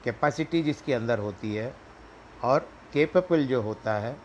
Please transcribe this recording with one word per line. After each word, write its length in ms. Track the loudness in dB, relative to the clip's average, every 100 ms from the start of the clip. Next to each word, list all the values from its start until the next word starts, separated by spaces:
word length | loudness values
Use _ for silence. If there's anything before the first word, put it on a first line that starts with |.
कैपेसिटी 600 | -6 0 -2 0 -2 0
जिसके 300 | 0 -2 -2
अंदर 260 | -2 0 0
होती 360 | -2 -6 -6 -4
है 200 | -6 -10 -20 -20 -20 -20 -20 -6
और 160 | 2 2 0 -18 -4
केपेबल 540 | 0 4 4 4 2 2
जो 140 | 0
होता 320 | 0 -4 -2
है 240 | -2 -2 -8